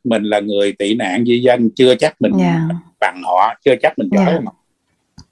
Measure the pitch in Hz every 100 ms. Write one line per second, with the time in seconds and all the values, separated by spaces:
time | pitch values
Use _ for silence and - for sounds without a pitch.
0 | 123 110 104 104 104 101 101 95 101 120
1 | 98 95 120 120 123 120 113 - 127 123
2 | 151 - 107 98 175 165 165 170 - -
3 | 98 - 87 92 107 120 - 123 156 -
4 | - 202 180 165 110 - _ _ _ _
5 | _ _ -